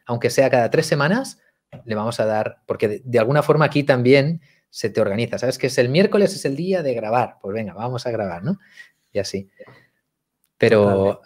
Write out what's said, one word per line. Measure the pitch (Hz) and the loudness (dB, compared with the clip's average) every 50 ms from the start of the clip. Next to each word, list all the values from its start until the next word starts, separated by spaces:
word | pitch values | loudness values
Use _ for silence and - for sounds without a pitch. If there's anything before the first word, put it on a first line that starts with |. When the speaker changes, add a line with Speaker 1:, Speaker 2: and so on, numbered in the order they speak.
| _ | _
Speaker 1:
aunque | - 120 117 - 113 | -6 -6 -2 -2 0
sea | - - 135 127 | 2 2 2 4
cada | 131 123 117 110 | 4 2 2 2
tres | - 156 160 | 0 0 0
semanas, | - 165 147 143 156 202 254 269 247 - _ _ _ _ _ _ _ - 123 - | 0 0 0 0 0 0 0 -2 -6 -12 _ _ _ _ _ _ _ -20 -18 -10
le | 117 110 | -6 -6
vamos | 107 107 117 117 - | -4 -4 -4 -2 -2
a | 113 | -2
dar, | 107 107 107 110 - - _ _ | 0 0 -2 -2 -4 -6 _ _
porque | - - - 113 | -8 -4 -2 -2
de, | 104 104 - - | -2 -2 -4 -6
de | 127 117 120 | 0 2 2
alguna | 110 120 143 151 143 | 4 4 2 2 2
forma | - 147 147 - | 2 2 2 2
aquí | - - 147 135 | 0 0 -2 0
también | 143 135 123 120 123 139 139 135 151 170 165 _ _ _ _ _ _ | 2 0 2 4 4 4 4 4 2 -2 -6 _ _ _ _ _ _
se | - - - 107 | -16 -10 -8 -6
te | 101 113 | -2 0
organiza. | 107 104 98 110 117 - - | 0 0 0 -2 -4 -4 -4
¿Sabes? | 98 120 127 127 - | -4 -4 -4 -4 -2
Que | - | -4
es | 127 127 | -2 0
el | 139 123 120 | 0 0 2
miércoles, | 135 170 196 208 208 208 196 185 - | 2 2 2 4 4 2 2 2 0
es | - - | -2 -4
el | 143 135 | -4 -4
día | 143 175 190 190 180 | -4 -4 -2 -2 -2
de | 156 135 123 | 0 -2 -4
grabar. | 117 107 107 117 123 117 104 - _ | -4 -2 -2 0 0 0 -2 -6 _
Pues | - 98 101 | -10 -8 -6
venga, | 113 110 95 - | -6 -6 -8 -8
vamos | 98 113 123 127 117 - | -8 -8 -6 -6 -6 -6
a | 127 | -4
grabar, | 117 110 104 92 85 85 95 | -4 -4 -4 -4 -6 -6 -4
¿no? | 147 196 - _ _ _ - - _ _ _ _ _ - | -6 -6 -6 _ _ _ -20 -20 _ _ _ _ _ -6
Y | 101 | -6
así. | 98 - - 98 98 _ _ - - - - _ _ _ _ _ _ _ _ _ _ _ _ _ _ _ _ | -4 -4 -6 -10 -10 _ _ -20 -20 -20 -20 _ _ _ _ _ _ _ _ _ _ _ _ _ _ _ _
Pero | - 117 117 113 104 104 | 2 2 4 6 6 6
Speaker 2:
Totalmente. | 101 98 98 98 98 101 - _ | 4 4 2 2 0 -2 -4 _